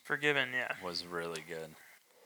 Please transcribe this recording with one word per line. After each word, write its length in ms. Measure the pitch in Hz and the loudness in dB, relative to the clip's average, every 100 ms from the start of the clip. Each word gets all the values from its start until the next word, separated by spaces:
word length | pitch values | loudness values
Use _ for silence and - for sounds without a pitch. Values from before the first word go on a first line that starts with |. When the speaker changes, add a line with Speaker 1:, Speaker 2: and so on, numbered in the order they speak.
Speaker 1:
Forgiven, 480 | - 143 147 143 127 | -4 2 4 4 4
yeah. 200 | 127 120 - | 0 -2 -2
Speaker 2:
was 220 | 92 85 87 | -2 -4 -2
really 340 | 87 85 82 80 | -2 -2 -4 -6
good. 260 | 82 80 78 - - _ - | -8 -8 -12 -20 -20 _ -20